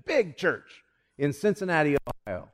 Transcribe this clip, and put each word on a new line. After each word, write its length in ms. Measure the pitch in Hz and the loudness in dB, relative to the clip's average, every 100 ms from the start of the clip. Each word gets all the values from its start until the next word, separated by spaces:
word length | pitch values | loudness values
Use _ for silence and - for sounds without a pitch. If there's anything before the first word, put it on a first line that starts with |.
| - | -2
big 320 | 302 180 - | 0 0 0
church 460 | 175 113 - - _ _ _ - | -2 -2 -8 -20 _ _ _ -4
in 160 | 143 | -2
Cincinnati, 640 | 139 208 190 190 160 151 143 - - - | 0 0 0 0 2 4 2 0 -10 -8
Ohio. 220 | 90 - | -8 -10